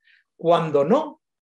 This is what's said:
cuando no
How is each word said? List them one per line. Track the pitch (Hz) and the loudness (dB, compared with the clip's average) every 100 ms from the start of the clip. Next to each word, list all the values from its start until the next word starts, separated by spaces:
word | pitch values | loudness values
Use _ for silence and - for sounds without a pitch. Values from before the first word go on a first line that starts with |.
| _ _ _ - | _ _ _ -6
cuando | 165 165 160 143 | 0 0 0 0
no | 143 269 302 - _ _ | 0 0 -2 -12 _ _